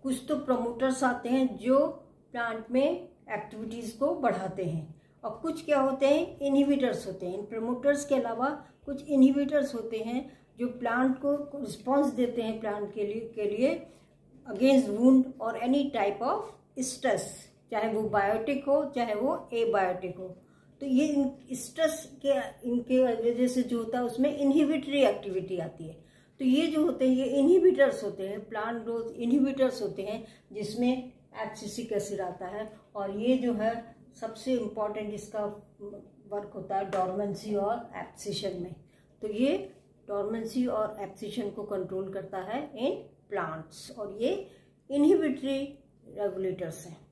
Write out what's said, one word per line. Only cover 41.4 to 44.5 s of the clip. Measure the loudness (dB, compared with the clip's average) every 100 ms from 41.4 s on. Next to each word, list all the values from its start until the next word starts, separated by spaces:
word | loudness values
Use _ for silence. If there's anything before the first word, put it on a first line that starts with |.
| -6
को | -6
control | -6 -6 -4 -6 -6
करता | -8 -8 -8
है | -6 -6 -8
in | -4 -2 -2 -8 _ _
plants, | -6 -4 -6 -12 -16 -16 -10
और | -10 -2
ये | 0 0 -6